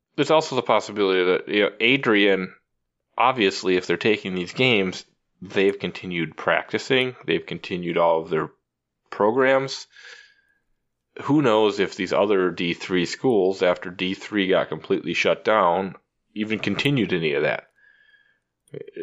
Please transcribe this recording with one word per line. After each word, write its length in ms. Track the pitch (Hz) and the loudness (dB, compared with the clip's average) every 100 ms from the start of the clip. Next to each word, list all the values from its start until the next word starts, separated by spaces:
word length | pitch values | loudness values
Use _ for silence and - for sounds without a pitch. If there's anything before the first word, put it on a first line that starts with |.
| _ - | _ -2
There's 140 | 143 | 2
also 260 | 160 156 131 | 2 2 -2
the 60 | |
possibility 640 | 120 110 - 104 98 92 | 2 2 0 0 2 4
that, 240 | 90 90 - | 4 2 0
you 140 | 104 | 0
know, 80 | 101 - | 0 0
Adrian, 720 | 113 135 135 104 101 95 92 - _ _ _ _ _ - | 0 2 2 4 4 2 -2 -12 _ _ _ _ _ 0
obviously, 600 | 120 127 98 - 92 90 | 0 2 0 0 0 0
if 100 | - | 0
they're 100 | 87 | -2
taking 380 | 117 104 98 | 0 -2 -4
these 180 | 92 87 | -8 -6
games, 520 | - 127 110 95 - - _ _ - | 0 2 2 0 -6 -14 _ _ -20
they've 380 | 90 104 98 98 | -6 0 0 0
continued 580 | 90 - 92 87 80 - | -6 -8 -8 -6 -6 -6
practicing, 760 | - 82 - 107 - 131 127 - - | -2 -2 -2 -6 -2 0 0 -6 -4
they've 200 | 85 - | -4 -4
continued 500 | 87 - 90 87 85 | -12 -8 -8 -4 0
all 260 | 85 82 | 2 2
of 80 | 85 | -2
their 200 | 80 78 _ _ _ _ _ - | -4 -4 _ _ _ _ _ -12
programs. 760 | - 104 123 131 135 135 - - - - - - _ _ _ _ _ _ _ _ - | -2 0 2 2 2 0 -10 -16 -20 -20 -20 -20 _ _ _ _ _ _ _ _ -10
Who 180 | - 147 | 0 2
knows 380 | 135 107 107 98 | 4 4 4 2
if 140 | 90 | -2
these 180 | - 92 | -2 -2
other 380 | 73 101 98 92 | 2 2 2 2
D 240 | 82 87 | 0 -4
three 320 | 82 - 92 82 | -4 -2 -2 -2
schools, 560 | - 135 110 92 95 | -2 0 2 2 2
after 260 | 90 87 92 | 2 0 -4
D 260 | 87 92 | -6 -6
three 340 | 95 - 107 95 | -6 -4 -2 2
got 200 | 87 - | 2 0
completely 460 | 78 - 95 80 | -4 -4 -4 -2
shut 300 | 85 98 82 | -2 0 0
down, 500 | - 107 90 87 95 - _ _ _ | 2 2 4 0 -4 -10 _ _ _
even 240 | 104 107 110 | -8 -4 -4
continued 540 | - 98 139 143 92 | -4 -2 0 0 0
any 200 | 90 80 | 0 -2
of 80 | 71 | -2
that? 240 | 76 - - _ _ _ _ _ _ _ _ _ _ - - - | -2 -4 -8 _ _ _ _ _ _ _ _ _ _ -18 -16 -10